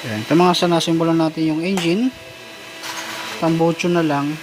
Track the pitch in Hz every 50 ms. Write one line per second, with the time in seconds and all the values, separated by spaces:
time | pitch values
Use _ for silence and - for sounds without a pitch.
0 | - 127 107 107 110 - 147 165 175 180 175 - - 175 170 165 165 - 165 165
1 | 165 165 165 165 160 160 156 160 160 156 156 156 165 185 196 190 170 165 170 202
2 | 240 262 - - - - - - - - - - - - - - - - - -
3 | - - - - - - - - - 165 165 165 165 170 165 165 - 180 175 175
4 | 165 156 143 143 143 147 156 156